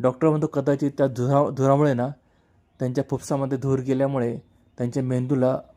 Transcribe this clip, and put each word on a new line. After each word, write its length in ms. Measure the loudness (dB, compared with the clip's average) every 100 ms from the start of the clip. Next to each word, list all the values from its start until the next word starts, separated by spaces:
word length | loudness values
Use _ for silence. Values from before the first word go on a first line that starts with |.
डॉक्टर 280 | -2 2 2
म्हणतो, 180 | 2 0
"कदाचित 440 | -2 0 0 0 0
त्या 100 | -2
धुरा-, 420 | 0 2 2 2
धुरामुळे 440 | 0 2 4 4
ना, 140 | 2 -2 -6 _ _ _ _ _ _
त्यांच्या 240 | -4 -2 -4
फुफ्सामध्ये 480 | -6 -4 -4 -2 -4
धूर 220 | -2 -2
गेल्यामुळे 600 | 0 0 0 0 -2 -4 -12 _ _ -6
त्यांच्या 260 | -4 -2
मेंदूला 560 | -2 -2 0 0 2 0 -8